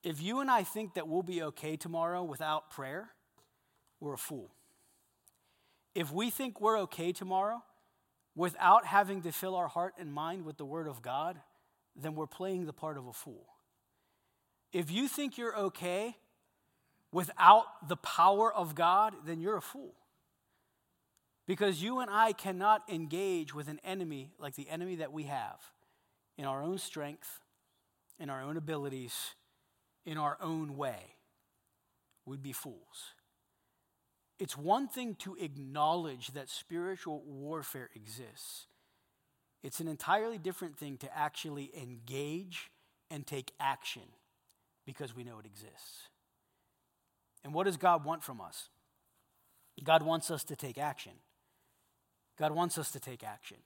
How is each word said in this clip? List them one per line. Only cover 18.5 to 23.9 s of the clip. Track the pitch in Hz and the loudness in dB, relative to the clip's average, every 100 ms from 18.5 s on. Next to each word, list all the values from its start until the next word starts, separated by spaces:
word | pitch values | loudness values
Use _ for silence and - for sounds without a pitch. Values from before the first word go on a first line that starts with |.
of | 220 170 151 | 4 -2 4
God, | 175 185 214 190 151 | 6 6 4 0 -8
then | 165 | -4
you're | 170 214 | -2 -2
a | |
fool. | - 269 277 - _ _ _ _ _ _ _ _ _ _ _ _ _ _ - | -4 -12 -14 -18 _ _ _ _ _ _ _ _ _ _ _ _ _ _ -4
Because | 185 202 170 | 2 2 2
you | 190 254 | 0 -2
and | 247 | 2
I | 208 226 | 6 6
cannot | 208 196 185 202 214 - | 6 -2 2 6 6 4
engage | 175 160 165 196 180 156 143 | -4 -2 -2 0 0 -2 -6
with | 147 | -8
an | 151 | -8
enemy | 185 | -6